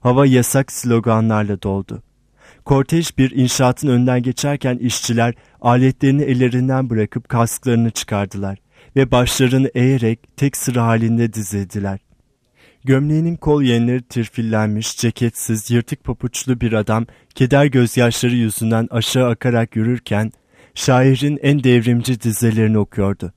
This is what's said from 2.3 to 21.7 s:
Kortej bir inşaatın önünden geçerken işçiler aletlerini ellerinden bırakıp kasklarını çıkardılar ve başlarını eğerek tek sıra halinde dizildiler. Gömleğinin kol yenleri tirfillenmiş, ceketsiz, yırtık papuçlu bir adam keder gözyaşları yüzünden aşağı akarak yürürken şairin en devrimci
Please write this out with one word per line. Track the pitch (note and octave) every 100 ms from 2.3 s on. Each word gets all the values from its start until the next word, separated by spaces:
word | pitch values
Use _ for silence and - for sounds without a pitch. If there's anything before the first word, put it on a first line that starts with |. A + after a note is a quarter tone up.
| _ - _
Kortej | - C#3 C3+ E3 E3+ -
bir | C3
inşaatın | C3 B2+ - B2+ B2+ D3+
önünden | B2 B2+ B2+
geçerken | B2 B2 D3 C#3+ C3 B2
işçiler | B2 - - A#2 A#2 A#2 _ _
aletlerini | A#2+ B2 C3 C3 C#3 C#3
ellerinden | C#3+ B2 B2+ B2 C3 C3 C3
bırakıp | A2 G#2 B2 -
kasklarını | A#2+ A#2 - - A#2 A#2
çıkardılar | - - G#2 G2+ G2 G2 G2 _ _ _ C3+
ve | C3
başlarını | B2 B2 - C3 C3 C3+
eğerek | B2 B2+ C3+ A2+ A2+ _ -
tek | C#3+ -
sıra | - B2 A#2
halinde | A2+ A2+ A2+ A#2
dizildiler. | A2 G2+ G#2 G2 G#2+ G2 F#2+ _ _ _ _ _ _ _ _
Gömleğinin | B2+ C3 D3 D#3 E3 E3+
kol | - D3
yenleri | C3+ A#2 A#2 B2+
tirfillenmiş, | B2 - A2+ - A2+ A2 G#2+ G#2 A2+ -
ceketsiz, | A#2+ - A#2+ - - A2 -
yırtık | A#2 A#2 A2
papuçlu | - A#2+ B2 - - B2
bir | A#2
adam | A2 G#2 A2 A2+ _ _
keder | - B2+ C#3 C#3+
gözyaşları | B2+ A#2+ - A#2+ - B2
yüzünden | B2 A2+ - A2+ A2+ A#2
aşağı | A#2 - C3 B2+
akarak | A2+ B2+ A#2+ A2+ A#2
yürürken | A2 B2 - G#2 A2 - _ _ _
şairin | - - B2+ C3 B2+ C#3+ D3
en | C#3 C#3+
devrimci | B2+